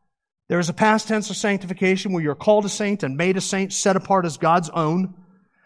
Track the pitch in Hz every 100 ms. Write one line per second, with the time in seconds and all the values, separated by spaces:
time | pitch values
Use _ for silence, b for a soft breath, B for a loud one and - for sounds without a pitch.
0 | _ _ _ _ - 175 170 - 214 214
1 | - 214 208 185 214 196 180 185 185 190
2 | 202 175 151 139 - 214 202 - 202 202
3 | 135 135 180 185 - 196 190 - 202 185
4 | - 190 175 135 160 175 156 170 156 175
5 | 185 - b b b b